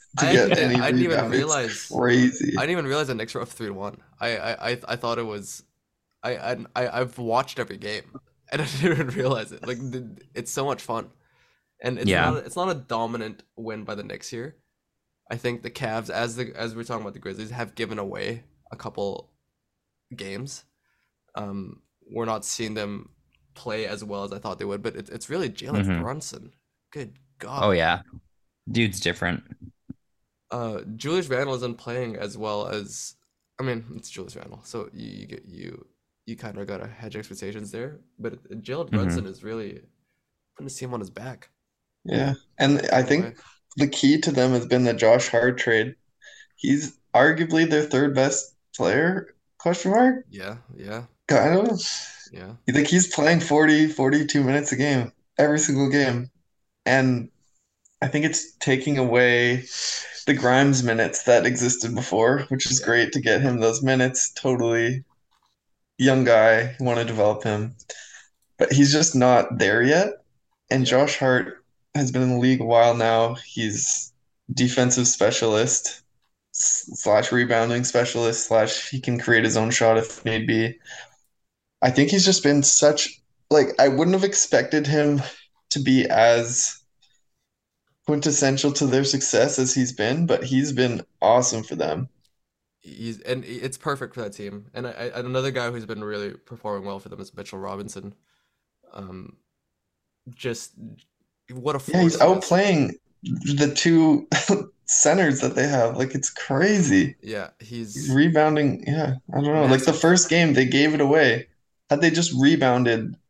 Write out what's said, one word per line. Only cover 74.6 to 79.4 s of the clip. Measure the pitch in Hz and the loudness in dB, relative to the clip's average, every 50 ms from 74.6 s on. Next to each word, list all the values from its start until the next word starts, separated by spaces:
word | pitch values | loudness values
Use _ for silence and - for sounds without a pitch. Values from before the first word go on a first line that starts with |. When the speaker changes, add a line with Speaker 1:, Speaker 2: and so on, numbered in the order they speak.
| 123 123 123 135 123 123 123 127 123 123 | 0 2 4 4 2 2 2 2 2 0
Speaker 2:
specialist | - - 101 107 117 - 117 113 107 107 117 127 - - - - - - _ _ _ _ _ _ _ _ _ _ - | 2 2 2 2 2 2 0 2 2 2 2 2 0 -2 -4 -6 -10 -12 _ _ _ _ _ _ _ _ _ _ -6
s-, | - - - - - - - - | -2 0 0 0 -2 -4 -10 -12
slash | - - 110 104 107 - - 120 | -4 0 2 4 4 4 2 2
rebounding | 123 123 123 120 113 113 117 120 120 123 | 2 2 2 2 2 2 2 0 0 -2
specialist | - - 123 123 123 - 117 117 113 113 113 - | 0 0 0 0 0 0 0 0 0 0 -2 -2
slash | - 113 110 107 113 - - - - | 2 2 2 2 2 0 -6 -6 -6
he | - 127 | -8 -6
can | - - 120 120 | -2 -2 -2 -2
create | - - 120 113 | 2 4 4 4